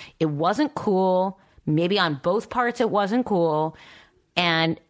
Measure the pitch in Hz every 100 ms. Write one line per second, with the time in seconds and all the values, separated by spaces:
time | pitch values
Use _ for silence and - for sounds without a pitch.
0 | - - 160 147 165 208 302 - - 185
1 | 190 185 190 185 _ _ - 156 175 202
2 | 170 139 170 202 - 247 240 240 226 208
3 | 196 240 240 196 165 151 160 - - -
4 | - _ _ - 175 165 165 165 -